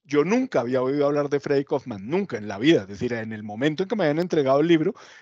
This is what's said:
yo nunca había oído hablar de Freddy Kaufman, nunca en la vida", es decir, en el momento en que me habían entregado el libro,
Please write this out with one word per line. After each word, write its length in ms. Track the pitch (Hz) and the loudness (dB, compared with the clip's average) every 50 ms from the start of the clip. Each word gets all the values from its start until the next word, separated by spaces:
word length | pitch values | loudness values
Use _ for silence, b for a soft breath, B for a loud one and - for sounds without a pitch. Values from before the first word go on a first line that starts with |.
| _ | _
yo 200 | 139 139 147 151 | 0 2 2 2
nunca 360 | 180 226 254 262 262 - 135 | 4 2 0 0 0 0 0
había 220 | 120 123 131 127 | 0 2 0 0
oído 240 | 127 131 143 147 143 | 0 0 0 2 2
hablar 220 | 143 147 147 143 139 | 2 2 0 0 0
de 100 | 143 143 | -2 -2
Freddy 240 | - - 143 151 143 | 0 2 0 0 2
Kaufman, 440 | - 156 131 - 127 110 95 95 120 | 0 -4 -4 -4 -6 -10 -10 -6 -2
nunca 280 | 165 196 196 - 123 | -2 -2 -2 -2 -6
en 120 | 107 104 104 | -8 -8 -8
la 100 | 98 101 | -6 0
vida", 240 | 123 156 170 123 | 4 4 4 4
es 60 | 98 95 | 2 -4
decir, 240 | 101 95 120 120 | -8 -6 -4 -4
en 200 | 120 113 113 110 | -4 -6 -6 -8
el 100 | 110 107 107 | -10 -10 -10
momento 400 | 104 104 113 139 156 151 160 190 | -10 -6 -2 -2 -2 -2 -2 -4
en 40 | 190 | -4
que 80 | 247 | -2
me 80 | 208 170 | 0 0
habían 140 | 147 147 165 | 0 0 0
entregado 420 | 180 175 180 156 135 131 135 143 | -2 0 0 2 2 4 4 2
el 60 | 160 170 | 4 4
libro, 260 | 170 156 151 - - B B B B B | 4 4 2 -2 -4 B B B B B